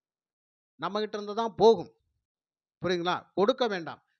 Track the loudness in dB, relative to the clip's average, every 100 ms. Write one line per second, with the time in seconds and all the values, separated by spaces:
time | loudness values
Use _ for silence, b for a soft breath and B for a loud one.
0 | _ _ _ _ _ _ _ -10 -6 -4
1 | -6 -8 -8 -4 -4 4 6 6 0 _
2 | _ _ _ _ _ _ _ -8 -4 -2
3 | -2 -4 -4 0 0 2 -2 -4 -10 -14
4 | _ _